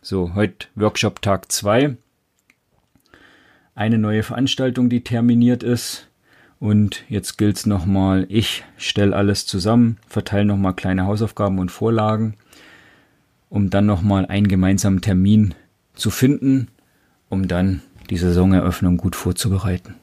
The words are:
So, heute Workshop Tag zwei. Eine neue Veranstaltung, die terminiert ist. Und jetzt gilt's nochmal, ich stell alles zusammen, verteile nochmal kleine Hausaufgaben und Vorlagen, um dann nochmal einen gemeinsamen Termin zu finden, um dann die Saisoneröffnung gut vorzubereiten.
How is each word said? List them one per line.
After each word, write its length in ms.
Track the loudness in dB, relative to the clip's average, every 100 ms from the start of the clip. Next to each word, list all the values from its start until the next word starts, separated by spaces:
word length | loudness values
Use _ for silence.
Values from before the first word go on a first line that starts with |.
So, 340 | -6 -4 -4 0
heute 320 | -2 -2 -18 -2
Workshop 460 | -2 0 -4 -2
Tag 280 | -2 -2 -2
zwei. 460 | -4 0 2 2 -2 _ _ _ _ _ _ _ _ _ _ _ -20 _ _ _ _ _
Eine 240 | -6 -2 0
neue 240 | 2 0
Veranstaltung, 680 | -2 -2 -2 0 -2 0 0
die 140 | 0
terminiert 600 | -2 0 2 4 4 2
ist. 460 | 0 -4 -4 -14 -18 _ _ _ _ _
Und 440 | 0 2 2 -2 -6
jetzt 280 | -6 -6 -2
gilt's 280 | 0 0 -2
nochmal, 600 | -2 0 0 2 0 0
ich 340 | -2 -2 -6 -12 _
stell 360 | -6 0 0 2
alles 320 | 0 0 -4
zusammen, 500 | -4 2 4 4 0 _
verteile 380 | -8 -4 0 0
nochmal 300 | 0 -2 -2
kleine 300 | -2 -2 -2
Hausaufgaben 540 | -2 -4 -2 -2 -2
und 120 | -4
Vorlagen, 640 | -4 -2 0 0 0 -2 -6 _ -20 -20 -20 _ _ _ _ _ _ _
um 200 | -2 0
dann 180 | 2 2
nochmal 400 | 2 2 2 0
einen 200 | 0 2
gemeinsamen 540 | 2 2 2 0 0
Termin 540 | 0 2 4 4 2 -2 _ _ _ -8
zu 140 | -6
finden, 600 | 0 0 2 2 0 -2 _ _ _ _ _ _
um 180 | -4 -2
dann 340 | 0 0 -2 -8 -20 -8
die 80 | -2
Saisoneröffnung 800 | 0 2 4 4 2 0 0 0
gut 180 | -2 -4
vorzubereiten. 800 | -4 -2 -2 -2 -2 -6 -8 -20